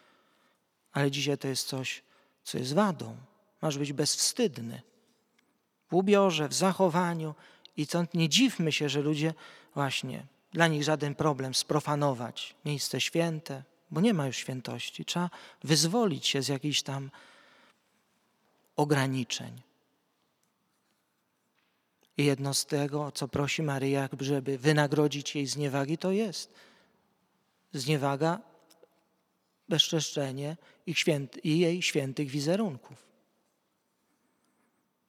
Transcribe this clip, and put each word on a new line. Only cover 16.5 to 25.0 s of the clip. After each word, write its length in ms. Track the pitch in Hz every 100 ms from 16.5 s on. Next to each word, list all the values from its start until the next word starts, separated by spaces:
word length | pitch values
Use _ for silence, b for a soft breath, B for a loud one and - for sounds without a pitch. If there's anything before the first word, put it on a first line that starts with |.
| 135 151 135
tam 280 | - 139 139 B B B B B B _ _ _ _ _ _ _ _ _ _ -
ograniczeń. 840 | 147 143 135 131 120 - 117 120 - _ _ _ _ _ _ _ _ _ _ _ _ _ _ _ _ _ _ _ _ _ _ _ _ -
I 80 |
jedno 300 | 143 139 139
z 120 | 135 -
tego, 460 | 147 143 147 143
co 160 | - 135
prosi 340 | 139 139 -
Maryja, 460 | 156 139 139 139 135 -
żeby 380 | 139 143 131 131
wynagrodzić 760 | 147 151 143 147